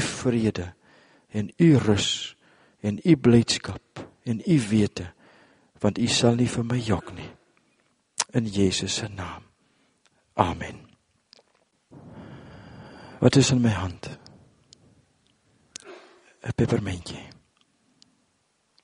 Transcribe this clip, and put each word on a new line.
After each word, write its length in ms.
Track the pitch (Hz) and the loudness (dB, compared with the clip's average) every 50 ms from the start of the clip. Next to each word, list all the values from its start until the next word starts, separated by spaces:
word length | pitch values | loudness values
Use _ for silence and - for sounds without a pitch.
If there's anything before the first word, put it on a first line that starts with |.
| - | 4
vrede 640 | - - - - 127 117 117 113 107 - - 90 90 - _ _ _ _ _ _ _ _ _ _ _ - | 2 -2 -4 -2 0 0 2 0 0 -2 -2 -6 -10 -14 _ _ _ _ _ _ _ _ _ _ _ -8
en 160 | 107 104 101 - | -6 -6 -6 0
U 160 | - 170 170 151 127 104 | 4 6 6 6 6 4
rus 500 | 104 104 101 - - - - - - - _ _ _ _ _ _ _ _ _ - | 4 2 2 0 -2 -4 -6 -8 -12 -16 _ _ _ _ _ _ _ _ _ -6
en 160 | 104 104 101 | -6 -6 0
U 160 | - - 165 | 2 4 4
blydskap 880 | 139 - 123 117 117 113 - - - - - - - - _ _ - - - _ _ _ 127 | 4 6 6 6 6 6 2 -2 -6 -6 -10 -12 -14 -16 _ _ -20 -20 -20 _ _ _ -6
en 160 | 117 113 - | -6 -4 0
U 160 | - 175 147 117 101 | 2 2 2 2 2
wete, 400 | 107 110 104 101 - - 92 87 - _ _ - - _ _ _ _ _ _ _ _ _ | 2 2 2 2 0 -6 -12 -12 -14 _ _ -20 -20 _ _ _ _ _ _ _ _ _
want 180 | - 104 98 - | 0 0 0 0
U 80 | 117 117 - | 0 -2 0
sal 240 | - - 120 117 | 2 4 4 4
nie 140 | 120 123 113 | 4 2 0
vir 140 | - - 117 | 0 -2 -4
my 120 | 117 123 | -2 -2
jok 380 | 123 117 110 104 82 - - 90 | -2 -2 -2 -2 -2 -4 -6 -14
nie. 140 | 85 82 - - - _ _ _ _ _ _ _ _ _ _ _ _ _ _ _ - - - - | -16 -16 -18 -18 -20 _ _ _ _ _ _ _ _ _ _ _ _ _ _ _ -6 -6 -4 -2
In 100 | 127 113 | -2 -2
Jesus 540 | 110 101 98 101 95 90 - - 98 - - | -2 0 0 2 2 0 -2 -4 -6 -6 -6
se 80 | - 107 | -8 -8
naam. 340 | 101 98 92 87 - - - _ _ _ _ _ _ _ _ _ _ _ _ _ _ _ _ _ _ | -10 -10 -12 -12 -12 -16 -18 _ _ _ _ _ _ _ _ _ _ _ _ _ _ _ _ _ _
Amen. 500 | - 101 87 87 85 85 - - - - - _ _ _ _ _ _ _ _ _ - _ _ _ _ _ _ _ _ _ _ - - - - - - - - - - - - - - - - - - - - - - - - - - | -2 -2 -2 -4 -8 -12 -14 -14 -18 -20 -20 _ _ _ _ _ _ _ _ _ -20 _ _ _ _ _ _ _ _ _ _ -20 -20 -20 -20 -20 -20 -20 -20 -20 -20 -20 -20 -20 -20 -20 -20 -20 -20 -20 -20 -20 -20 -20 -20 -2 2
Wat 160 | - 113 - | 4 6 6
is 140 | 139 127 - | 6 4 4
in 120 | 135 123 120 | 2 2 2
my 100 | 117 107 | 2 0
hand? 320 | 90 92 90 87 - - - - - - - - - _ _ _ _ _ _ - - _ _ _ _ _ _ _ _ _ _ _ _ _ _ _ _ _ _ - - - - - - - - _ _ _ _ _ _ | 0 -4 -8 -8 -12 -14 -16 -16 -18 -20 -20 -20 -20 _ _ _ _ _ _ -20 -20 _ _ _ _ _ _ _ _ _ _ _ _ _ _ _ _ _ _ -20 -20 -20 -20 -20 -20 -20 -20 _ _ _ _ _ _
'n 140 | - 120 117 | -12 -6 -2
Pepermentjie. 720 | - 120 120 120 113 107 98 95 90 85 - - - - - - - _ _ _ _ _ _ _ _ _ _ _ _ _ _ _ _ _ _ _ _ _ _ _ _ _ _ _ _ | -2 0 0 0 -2 -2 -4 -8 -8 -10 -12 -14 -16 -16 -20 -20 -20 _ _ _ _ _ _ _ _ _ _ _ _ _ _ _ _ _ _ _ _ _ _ _ _ _ _ _ _